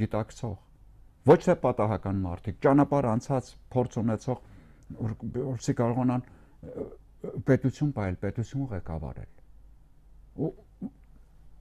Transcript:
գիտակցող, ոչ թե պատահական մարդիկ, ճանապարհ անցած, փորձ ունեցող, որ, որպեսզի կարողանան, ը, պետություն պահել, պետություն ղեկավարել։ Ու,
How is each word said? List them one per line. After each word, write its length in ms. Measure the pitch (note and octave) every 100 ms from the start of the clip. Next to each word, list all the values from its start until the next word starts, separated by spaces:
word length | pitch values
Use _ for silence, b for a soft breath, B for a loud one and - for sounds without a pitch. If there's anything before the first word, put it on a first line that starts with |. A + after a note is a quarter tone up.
գիտակցող, 560 | A2 G#2+ A2+ - A#2 F#2+ - - - - - -
ոչ 140 | B2+ F3
թե 140 | F3+ E3+
պատահական 560 | B2+ A#2 G#2+ G2 G2 F#2+
մարդիկ, 380 | F2+ F2 G2+ -
ճանապարհ 460 | D3 C#3+ C#3 C#3+ B2
անցած, 360 | A#2 - C3+ - - -
փորձ 260 | B2+ A#2+ A#2+
ունեցող, 400 | A2+ G#2+ - A#2+ b b b b -
որ, 200 | - A2 -
որպեսզի 540 | A2+ B2 C3+ A#2+ - C3+
կարողանան, 420 | A#2 B2 B2+ B2
ը, 640 | - - - - - - - - - - - - A#2+
պետություն 460 | B2+ C3 - D3
պահել, 220 | A2+ F#2+ F2
պետություն 460 | G2+ A#2 A2 C#3 C3
ղեկավարել։ 600 | F#2 - D#2+ B1+ A#1+ G1+ - - - - - - - - - - -
Ու, 100 | D#3 - - - - - - - - - - -